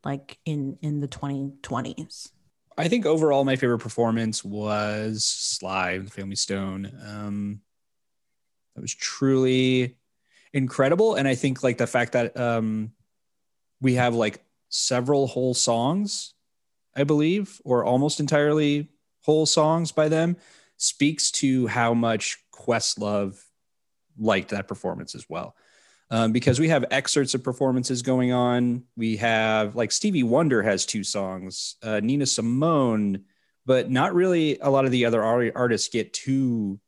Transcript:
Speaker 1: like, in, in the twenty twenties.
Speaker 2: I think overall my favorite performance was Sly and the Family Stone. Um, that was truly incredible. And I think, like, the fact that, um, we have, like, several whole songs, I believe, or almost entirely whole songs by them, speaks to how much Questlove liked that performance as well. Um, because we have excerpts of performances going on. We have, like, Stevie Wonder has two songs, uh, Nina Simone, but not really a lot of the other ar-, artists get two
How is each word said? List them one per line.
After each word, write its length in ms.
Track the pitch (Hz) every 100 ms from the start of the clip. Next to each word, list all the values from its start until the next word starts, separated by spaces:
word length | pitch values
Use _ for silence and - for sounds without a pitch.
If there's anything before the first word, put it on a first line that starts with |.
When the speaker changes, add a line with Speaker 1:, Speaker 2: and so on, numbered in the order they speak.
Speaker 1:
like, 360 | 143 139 - -
in, 360 | - 147 135 -
in 180 | 156 147
the 80 | 143
twenty 440 | - 143 139 139 139
twenties. 680 | - 123 123 - - - - _ _ _ _ -
Speaker 2:
I 80 | 160
think 180 | 240 196
overall 380 | 156 156 139
my 120 | 135 131
favorite 240 | 123 117
performance 640 | 113 - 117 113 113 107
was 800 | 104 104 107 104 104 107 110 107
Sly 680 | - - - - 92 95 90
and 160 | 92 95
the 40 |
Family 240 | - 98 98
Stone. 560 | - 98 98 95 101 131
Um, 580 | 107 107 104 101 101 104 _ _ _ _ _ _ _ _ _ _ _ -
that 60 |
was 120 | 120
truly 1040 | - - - 135 135 131 127 127 127 123 - _ _ _ _ _
incredible. 600 | 143 127 - 135 175 220 160
And 120 | 135
I 60 |
think, 300 | 127 139 127
like, 160 | 127 117
the 80 | 120
fact 240 | 123 117
that, 260 | 123 117 -
um, 540 | 120 117 110 110 107 _ _ _ _ _ _ _ _ _
we 140 | 131 123
have, 180 | 123
like, 320 | 117 107 - _ _ _
several 560 | - - 123 123 143 131
whole 300 | 127 127 123
songs, 800 | - 117 127 180 202 - - _ _ _ _ _ _ 131
I 80 |
believe, 560 | 143 151 156 196 196 - -
or 180 | 123
almost 360 | 113 127 147 -
entirely 680 | 147 151 147 151 147 147 147 _ _ _
whole 260 | - 156 156
songs 440 | - 156 165 165
by 180 | - 156
them, 280 | 160 170 175 - - _ _
speaks 540 | - - 143 156 -
to 340 | - 139 131 117
how 300 | 113 117 117
much 420 | 117 110 - - _
Questlove 920 | - - 117 - - 104 104 98 98 - _ _ _ _ _ _ -
liked 300 | 110 98 92
that 180 | 101 -
performance 480 | - 92 - - -
as 120 | -
well. 280 | - - _ _ _ _ _ _
Um, 220 | 113 113
because 280 | 117 135 123
we 100 | 160
have 160 | 165 -
excerpts 440 | 135 - 151 131
of 100 | 131
performances 580 | 131 123 135 127 123 123
going 300 | 123 127 123
on. 520 | 123 123 123 123 120 - -
We 220 | 113 107
have, 580 | 113 113 110 110 104 117
like, 160 | 110
Stevie 320 | - 214 180
Wonder 400 | 120 127 165 120
has 220 | 107 95 -
two 180 | 110
songs, 720 | 95 104 95 95 95 - - -
uh, 160 | 113 107
Nina 260 | 107 143 131
Simone, 1000 | - 117 123 156 156 127 110 101 98 - _ _ _ 127
but 260 | 131 -
not 240 | 127 175 175
really 420 | 185 175 156 139
a 100 | 143
lot 160 | 135 135
of 60 |
the 140 | 123 117
other 180 | 113
ar-, 280 | 110 120 117 -
artists 340 | 123 110 -
get 240 | 113 104
two 640 | - - 135 131 117 104 98